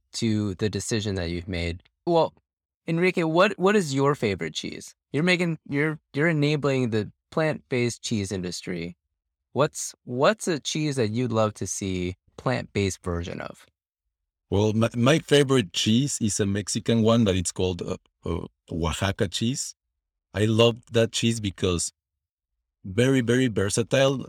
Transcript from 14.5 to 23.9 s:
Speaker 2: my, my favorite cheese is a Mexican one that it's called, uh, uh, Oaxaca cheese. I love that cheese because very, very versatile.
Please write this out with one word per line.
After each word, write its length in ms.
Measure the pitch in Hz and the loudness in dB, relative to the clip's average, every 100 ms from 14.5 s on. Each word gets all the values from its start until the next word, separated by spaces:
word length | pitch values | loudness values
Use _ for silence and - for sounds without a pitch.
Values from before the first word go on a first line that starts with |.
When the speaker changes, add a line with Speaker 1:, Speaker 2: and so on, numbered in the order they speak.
| 95 107 | 2 2
Speaker 2:
my, 160 | 107 113 120 | 2 0 2
my 220 | 120 165 | 4 4
favorite 560 | - 147 135 135 98 | 4 4 4 2 2
cheese 420 | - - 117 143 - | -2 2 2 2 0
is 180 | 113 - | -2 0
a 60 | 101 | -2
Mexican 560 | 98 - 123 - 117 | -2 -4 -4 0 2
one 220 | 110 117 | 4 4
that 120 | 107 92 | 4 2
it's 160 | 87 | 0
called, 300 | - 92 87 | -2 -2 -2
uh, 140 | 85 92 _ _ | -6 -10 _ _
uh, 220 | 90 85 85 _ - | -6 -6 -8 _ -10
Oaxaca 560 | 82 80 - 98 95 95 | -4 -2 -2 -2 -2 -4
cheese. 460 | - 113 143 - - _ _ _ _ _ | -2 -4 -4 -8 -12 _ _ _ _ _
I 140 | 98 110 | 0 2
love 300 | 110 117 117 - | 6 4 4 -2
that 200 | 113 113 | 0 2
cheese 280 | - 117 113 | 2 0 0
because 520 | 101 - 95 85 - - _ _ _ _ _ _ _ _ 101 | -4 -2 0 0 -2 -10 _ _ _ _ _ _ _ _ -6
very, 320 | 95 131 135 | 2 4 4
very 280 | 117 123 131 | 2 2 2
versatile. 800 | 98 98 120 110 | 0 -2 0 0